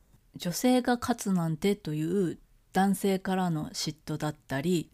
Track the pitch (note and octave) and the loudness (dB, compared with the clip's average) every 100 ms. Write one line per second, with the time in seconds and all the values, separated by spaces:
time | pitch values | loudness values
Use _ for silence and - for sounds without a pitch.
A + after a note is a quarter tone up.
0 | _ _ _ - F3+ - B3+ B3+ B3 A#3+ | _ _ _ -10 -6 0 4 4 4 0
1 | - A#3+ G3+ F3+ E3 D#3 G3 G3 - D3+ | 0 -2 0 0 0 0 0 0 -2 -4
2 | D#3+ G3+ E3+ - _ _ _ F#3 G3 F#3+ | 0 0 0 -2 _ _ _ 0 2 2
3 | G3+ F#3+ - F#3+ F3+ D#3 D#3+ - D#3+ - | 0 0 0 0 0 -2 -4 -6 -6 -8
4 | - D3+ D3+ D3+ - C3+ E3 F3 - | -8 -4 -4 -6 -6 -4 0 0 -2